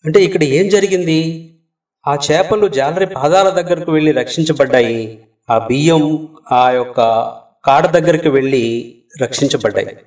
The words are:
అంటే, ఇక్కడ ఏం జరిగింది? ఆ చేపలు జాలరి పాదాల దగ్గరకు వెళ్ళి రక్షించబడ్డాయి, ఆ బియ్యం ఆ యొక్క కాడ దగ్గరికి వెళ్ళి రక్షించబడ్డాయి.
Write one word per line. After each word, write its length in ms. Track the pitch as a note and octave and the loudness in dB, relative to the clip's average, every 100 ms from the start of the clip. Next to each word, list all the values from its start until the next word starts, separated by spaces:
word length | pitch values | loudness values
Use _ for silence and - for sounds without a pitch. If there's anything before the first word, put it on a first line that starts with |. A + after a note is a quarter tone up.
అంటే, 200 | D#3 F3+ | 2 2
ఇక్కడ 200 | F3 F3+ | 2 0
ఏం 240 | D3+ C#3 F#3+ | 0 2 2
జరిగింది? 800 | G3+ G3 F#3 E3 D#3+ E3 E3 - _ _ _ _ _ - | 2 0 -2 0 -2 -2 -8 -14 _ _ _ _ _ -4
ఆ 60 | |
చేపలు 540 | C#3+ - D#3 F#3 G#3 G3+ | -4 0 0 0 0 0
జాలరి 380 | C3 C#3 E3+ F#3 | 0 -2 -2 -4
పాదాల 420 | F#3+ C#3+ F#3 G3 | -2 2 4 2
దగ్గరకు 440 | F3+ F3 E3+ E3+ | 0 -2 -4 0
వెళ్ళి 200 | D#3 D3+ | 0 2
రక్షించబడ్డాయి, 1040 | C3 B2 - D#3+ D3+ C3+ C3+ A#2 A#2 A2 A2+ _ _ - | 0 -2 -4 -2 0 2 2 0 -2 -8 -14 _ _ -2
ఆ 80 | A2+ | -2
బియ్యం 720 | A2+ C3 D#3 D#3+ D3+ D#3 D#3 - - | 0 0 2 2 2 -2 -8 -20 -2
ఆ 180 | B2 B2+ | 2 2
యొక్క 300 | B2+ B2 B2 A2+ A2+ A#2 - _ _ | 0 -2 0 2 2 -2 -10 _ _
కాడ 220 | - C#3 F3 | 2 2 4
దగ్గరికి 420 | E3+ E3+ D#3+ D#3 | 2 2 0 2
వెళ్ళి 680 | C#3 C3 C3+ A#2 A#2 - - _ - | 0 0 0 -2 -4 -8 -20 _ -8
రక్షించబడ్డాయి. 720 | B2 - C#3 - - G2 G2 - | -6 -2 -2 0 -2 -2 -6 -12